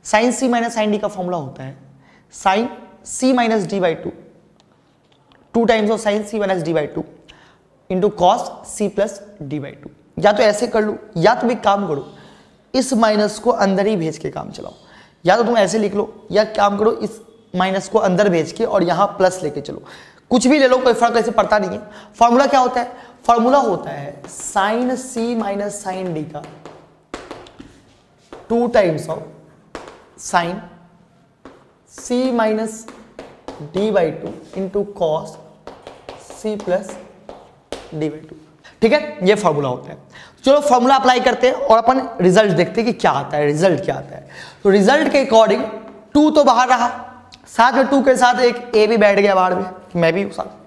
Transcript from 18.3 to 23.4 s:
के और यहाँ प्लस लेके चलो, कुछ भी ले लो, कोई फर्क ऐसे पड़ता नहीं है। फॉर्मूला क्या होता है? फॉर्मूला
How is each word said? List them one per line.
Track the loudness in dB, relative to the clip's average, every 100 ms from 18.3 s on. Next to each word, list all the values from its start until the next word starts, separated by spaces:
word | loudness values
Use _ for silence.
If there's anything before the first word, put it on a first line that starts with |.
| 2 -2
के | -4
और | -2 0
यहाँ | 0 2 0
प्लस | 2 0 0
लेके | -6 -8
चलो, | -10 -14 -16 -20 -20 _ _
कुछ | 2 4
भी | 4
ले | 4
लो, | 4
कोई | 2
फर्क | 2 2 2
ऐसे | 0
पड़ता | 0 2 0
नहीं | 0
है। | -8 -12 -20 -20 2
फॉर्मूला | 4 4 4
क्या | 2
होता | 2 -2
है? | -6 -12 -20 -6 0
फॉर्मूला | 2